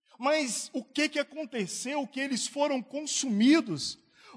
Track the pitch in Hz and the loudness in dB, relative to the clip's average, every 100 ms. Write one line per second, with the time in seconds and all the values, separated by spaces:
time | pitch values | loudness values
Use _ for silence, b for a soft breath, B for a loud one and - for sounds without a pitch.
0 | _ b 262 311 262 - - 262 - - | _ b 0 2 0 -4 -8 -8 -6 -2
1 | 302 302 285 294 294 233 180 - 254 294 | -2 -2 -6 -6 -6 -4 -4 -6 -6 -4
2 | 269 262 277 233 - 285 294 262 - 277 | -4 -4 -2 -2 -2 0 0 0 -4 -8
3 | 302 - 269 202 254 320 233 147 - - | -4 -2 0 4 8 8 4 -4 -6 -10
4 | _ B B | _ B B